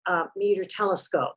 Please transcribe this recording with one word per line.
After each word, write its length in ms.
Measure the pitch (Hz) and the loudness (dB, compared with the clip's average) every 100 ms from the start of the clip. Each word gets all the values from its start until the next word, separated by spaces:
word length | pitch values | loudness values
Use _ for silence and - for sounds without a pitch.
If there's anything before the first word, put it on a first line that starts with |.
| 185 | -2
uh, 200 | 170 165 196 | 0 -2 0
meter 280 | 202 190 | 0 2
telescope, 720 | 185 - 196 185 - 156 127 | -2 -2 0 0 0 0 0